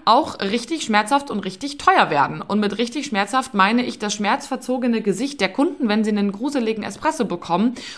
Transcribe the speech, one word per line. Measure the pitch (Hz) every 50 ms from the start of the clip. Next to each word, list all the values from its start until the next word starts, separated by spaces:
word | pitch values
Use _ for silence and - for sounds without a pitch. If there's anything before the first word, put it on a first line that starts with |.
| -
auch | - 220 269 320 - - -
richtig | 208 196 196 240 - - 330 302
schmerzhaft | - - 214 208 214 214 285 285 277 -
und | - 208
richtig | - 190 190 - - 285 285 285
teuer | - 370 381 330 208 156
werden. | 156 143 135 143 151 156
Und | - - 202 208
mit | 208 202 202 202
richtig | 247 233 - 302 -
schmerzhaft | - 214 196 202 202 - 262 254 - -
meine | 202 190 196 226 247 247
ich | 247 - -
das | - 208 208
schmerzverzogene | - 208 196 214 277 - - 269 254 - - 254 254 247 247 226 220
Gesicht | 208 208 180 190 254 277 - -
der | 196 185
Kunden, | 190 - 285 349 - - 277 214
wenn | 208 220 214
sie | 214
einen | 214 208 202 202 190
gruseligen | 196 240 294 285 277 233 220 220 208 196
Espresso | - 202 - - 302 302 - 240
bekommen. | 175 170 175 - - 170 180 214 254 247 - - - -